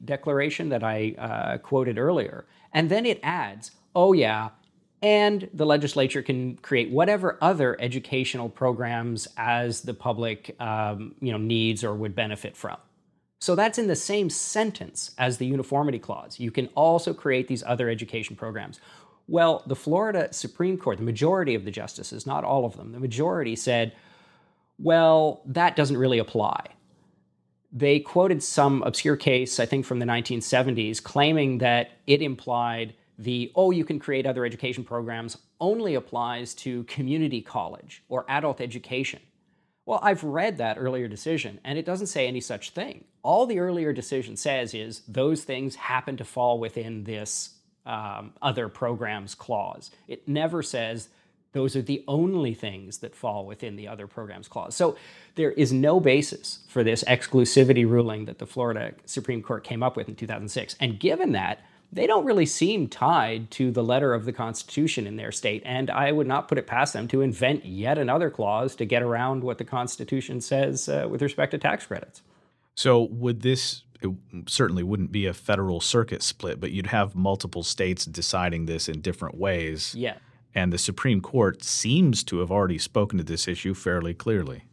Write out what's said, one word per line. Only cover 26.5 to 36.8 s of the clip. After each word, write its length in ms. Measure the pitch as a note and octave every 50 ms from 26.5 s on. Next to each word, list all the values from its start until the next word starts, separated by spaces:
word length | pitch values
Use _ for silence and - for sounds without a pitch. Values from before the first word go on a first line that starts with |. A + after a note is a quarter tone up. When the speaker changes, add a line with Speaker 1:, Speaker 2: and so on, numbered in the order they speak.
| - - - - - _ _ _ _ _ _ _ _ _ _ _ _ _ _ _ _ _ _ _
Speaker 1:
They 280 | - A#2+ C#3+ C#3+ C#3+ D3
quoted 420 | D3 - - F3 F#3 F#3+ F3+ D3
some 400 | - - - D3+ C#3+ C#3 C#3 C3
obscure 340 | - B2 A2+ - - D3+ D3
case, 420 | C#3+ - D3 C3 B2+ B2+ B2 - -
I 60 | A#2
think 220 | A2+ C#3 C3+ C3
from 120 | - C3 A#2+
the 80 | A#2+
nineteen 360 | A#2 A#2 A#2+ A#2 - B2+ A#2
seventies, 580 | - - C#3 B2+ B2+ C3 A#2+ A2+ G#2+ G#2+ A2 -
claiming 560 | - - - C#3+ C#3+ D3+ D#3+ D#3 C#3+ C3+ B2+ A#2
that 340 | B2+ A#2+ A#2+ A#2+ A#2 - - _ _
it 140 | - C#3 C#3+
implied 720 | D#3 C#3+ C3 - - B2+ A#2+ A#2+ A#2+ A#2+ A#2 A#2 A2+ G#2+ - _ _ _ _ -
the, 340 | G#2+ B2 B2 A#2+ A#2+ - -
"Oh, 160 | F3+ F#3+ F#3
you 140 | F3+ E3+ D#3
can 140 | - D#3+ C#3+
create 260 | - - C#3 C3 C3
other 220 | C3+ B2 B2+ B2
education 360 | A#2+ A#2+ A#2 - B2 A#2+ B2+
programs," 540 | A#2 - A#2+ A#2+ A#2 A#2 A#2 A2+ A2+ A#2 - - _ _ _ _
only 340 | E3 F#3 G#3+ A#3 A3 F#3+ D3
applies 600 | B2+ A#2+ - - A#2+ A#2+ A#2+ A#2+ A#2+ A#2+ A#2 -
to 300 | - - C3 B2 A#2+